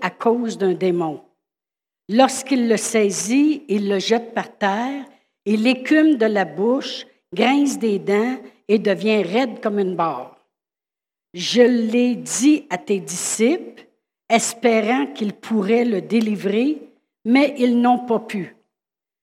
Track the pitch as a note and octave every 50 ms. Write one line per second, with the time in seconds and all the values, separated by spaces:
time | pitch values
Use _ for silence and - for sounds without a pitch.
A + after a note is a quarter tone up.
0 | - F3+ - - - A#3 A3+ A#3+ A#3+ A3+ F#3+ E3 G3 F#3+ F3+ D#3+ F#3 F#3 F3 F3
1 | E3+ D#3+ D3 C3 - _ _ _ _ _ _ _ _ _ _ _ _ _ _ _
2 | _ - G3 A#3 C4 B3+ C4 - - - C#4+ B3+ A#3+ A3+ A3 G3+ - - - A3+
3 | G#3 G3+ F#3 E3 E3+ G3 B3 C#4 D4 D4+ D4+ - - - G3 G#3 G3+ G3 G3+ F#3+
4 | - - A3+ A#3 A3+ - - - - - - - G#3+ G3 G3 G#3+ A#3+ C4+ C#4 C#4+
5 | B3+ - _ _ _ _ _ _ - G3+ G#3+ G#3+ G#3+ B3+ B3+ B3+ B3+ - D4+ D#4
6 | D#4 D#4+ D4+ A#3 A3 A3 G#3 G3+ F#3 D#3 D3 E3 G3 A#3 B3+ C4+ - - - -
7 | - - _ _ _ _ - E3+ A3+ A#3+ C#4 C#4+ C#4+ C#4 A3+ F#3+ G#3 A3+ G3+ F#3+
8 | D#3 E3 G3+ G#3 A3 B3 C4 B3+ - - - _ _ - G3+ A3+ F3+ G#3 F#3+ E3+
9 | F#3+ G#3+ G#3+ G#3+ F#3+ E3+ F#3 A#3 C4+ A#3+ G#3+ - - A3 G#3 G#3 G3 F#3 F#3 E3+
10 | E3+ D#3+ C#3+ B2 B2+ - - _ _ _ _ _ _ _ _ _ _ _ _ _
11 | _ _ _ _ _ _ - F3 F3+ - G3+ A#3+ B3 A#3 B3 A#3 A3+ A3 A3 A#3+
12 | B3 B3 A#3+ F#3 - - - - A#3 D4 D4+ D4 - - F3+ F#3 - - G#3 G3
13 | E3+ D#3 F3 F3+ - - - - A3 B3 E4+ F4+ C4 - - - - _ _ _
14 | _ _ _ _ _ - A3 A#3 - - - - - A#3+ A3+ A3 G#3+ G#3 B3 C4+
15 | - - - - A3 G#3 F#3+ - - - A3+ G#3+ F#3 G3 A3+ A#3+ A#3+ B3 A3 F#3
16 | D#3+ D3+ G#3 A#3 A3 G#3+ G#3 F3+ D#3+ G3 G3 A3 B3 D4 D#4 C#4+ - - _ _
17 | _ _ _ _ - A3 A#3+ C4+ D4 C#4 C#4+ - B3 B3 A#3+ A#3+ A#3+ B3 B3 A#3+
18 | B3 - A3+ G#3 A3 - - G3+ E3+ - - _ _ _ _ _ _ _ _ _
19 | _ _ _ _